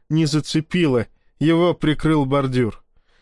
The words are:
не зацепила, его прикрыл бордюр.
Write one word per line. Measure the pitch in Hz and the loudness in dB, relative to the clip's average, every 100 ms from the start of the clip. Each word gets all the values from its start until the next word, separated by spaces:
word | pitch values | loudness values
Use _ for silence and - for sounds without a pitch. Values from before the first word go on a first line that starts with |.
| - | -4
не | 156 151 | 0 0
зацепила, | 151 - 202 151 180 156 120 104 _ _ - | 0 -2 -4 -2 0 2 0 -2 _ _ -4
его | 151 165 175 | 0 2 2
прикрыл | - 156 147 156 156 135 | 0 -2 0 0 0 0
бордюр. | 139 135 123 113 - _ _ _ _ | 0 0 0 -2 -4 _ _ _ _